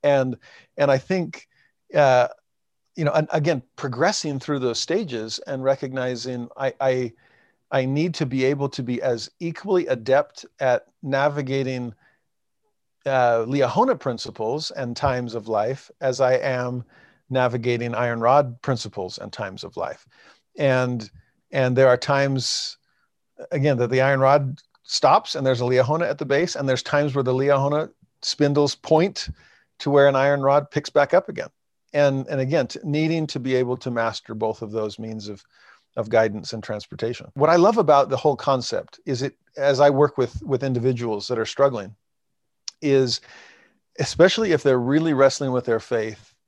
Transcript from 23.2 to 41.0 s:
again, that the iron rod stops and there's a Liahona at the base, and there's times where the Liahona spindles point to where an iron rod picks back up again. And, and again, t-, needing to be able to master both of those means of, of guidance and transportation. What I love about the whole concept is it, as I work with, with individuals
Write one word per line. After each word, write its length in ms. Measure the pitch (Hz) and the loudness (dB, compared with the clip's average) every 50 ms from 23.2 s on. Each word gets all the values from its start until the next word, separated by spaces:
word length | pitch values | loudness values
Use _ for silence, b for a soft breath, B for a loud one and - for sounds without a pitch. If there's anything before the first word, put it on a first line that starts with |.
| _ _ _ - - - | _ _ _ -20 -12 -8
again, 280 | - 143 135 151 139 120 | -4 0 2 2 2 2
that 120 | 123 117 | 0 0
the 120 | 127 131 | 2 2
iron 180 | 131 135 139 135 | 4 4 4 4
rod 400 | 135 135 139 147 139 131 139 - _ _ _ _ | 4 4 4 4 2 -2 -8 -10 _ _ _ _
stops 520 | _ - - - - 135 147 214 - - - | _ -8 -4 2 4 6 4 4 2 -2 -6
and 120 | 156 135 | -2 0
there's 140 | 131 127 117 | 0 0 2
a 40 | 123 | 0
Liahona 440 | 123 127 127 131 120 151 165 170 - | 2 2 2 4 2 2 -2 0 -2
at 100 | 147 147 | -4 -4
the 60 | 156 | -2
base, 300 | 131 139 143 170 175 - | 0 2 2 2 0 -2
and 120 | - 143 135 | -4 -2 -2
there's 140 | 131 127 | -2 -2
times 320 | - - - 147 147 147 131 | -2 -2 0 0 0 0 0
where 100 | 139 131 | -2 0
the 80 | 127 | 0
Liahona 580 | 123 127 135 143 143 135 139 143 147 151 156 - _ _ _ _ _ _ | 0 0 2 2 2 2 2 0 0 -2 -4 -6 _ _ _ _ _ _
spindles 520 | - - - - 151 143 143 147 147 139 - | -8 -8 0 0 2 2 4 4 2 2 0
point 540 | _ - - 160 156 170 202 - - - - 73 b b b b b b b _ _ | _ 0 2 4 4 4 2 -2 -6 -12 -12 -12 b b b b b b b _ _
to 120 | - 143 | -4 2
where 180 | 139 143 139 143 | 6 6 6 6
an 80 | 135 | 6
iron 260 | 135 135 143 143 143 | 4 4 2 2 2
rod 280 | 135 139 139 147 143 - | 2 4 2 2 2 0
picks 200 | - - - - | -6 -6 -6 0
back 240 | _ 147 143 - - | _ 2 2 4 4
up 140 | 180 - - | 2 2 0
again. 220 | - - - - _ _ _ _ _ _ _ _ | -10 -10 -10 -12 _ _ _ _ _ _ _ _
And, 340 | - 147 147 139 135 135 131 - | 0 2 2 2 2 0 -4 -4
and 120 | - 135 | -4 -4
again, 260 | 131 131 151 160 131 | -2 0 0 0 0
t-, 140 | 117 - - | -2 -6 -10
needing 440 | - 156 143 151 156 160 165 165 156 147 | -6 -2 0 0 0 0 0 -2 -2 -4
to 120 | - 151 | -6 -6
be 140 | 120 131 131 | -2 0 0
able 220 | 127 127 120 127 127 | 0 2 0 -2 -6
to 120 | - 131 | -6 -6
master 440 | 120 117 113 113 107 - _ - 113 | -2 -2 -2 -2 -4 -6 _ -12 -8
both 260 | 110 110 110 110 - | -4 -4 -4 -4 -6
of 100 | 113 104 | -8 -8
those 260 | 107 110 107 107 101 - | -6 -6 -6 -6 -8 -10
means 300 | 113 110 110 110 101 104 | -12 -12 -12 -12 -12 -12
of, 160 | 104 98 _ b b b b b b b b b _ | -14 -16 _ b b b b b b b b b _
of 120 | 120 113 110 | -8 -6 2
guidance 440 | 113 113 113 110 101 107 - - | 2 2 2 2 0 -6 -10 -10
and 100 | - 110 | -12 -12
transportation. 640 | 101 - 110 104 - _ - - - 117 117 - - - _ | -10 -10 -10 -10 -10 _ -10 -6 -6 -6 -6 -8 -12 -14 _
What 160 | 135 139 156 | 0 2 4
I 60 | 165 | 6
love 220 | 175 170 202 220 226 | 6 6 4 4 2
about 300 | 190 151 147 139 139 110 | 4 6 6 6 6 2
the 80 | 135 | -2
whole 200 | 131 - 151 139 | 0 0 0 0
concept 640 | 117 - - 135 127 117 - - 98 82 _ - - _ | 0 0 0 0 0 -2 -4 -6 -6 -6 _ -20 -16 _
is 160 | - 135 113 | -6 -4 -4
it, 140 | 131 135 - _ _ _ _ | -4 -6 -8 _ _ _ _
as 240 | 151 139 143 139 127 | -2 0 2 4 6
I 100 | 147 143 | 6 4
work 280 | 143 135 147 139 - - | 6 6 2 2 2 0
with, 240 | 127 - - 127 | -2 -2 -2 -10
with 200 | - 196 135 123 | -4 -4 -2 -2
individuals 640 | 135 135 127 120 117 127 127 117 | -2 -2 -2 0 0 0 -2 0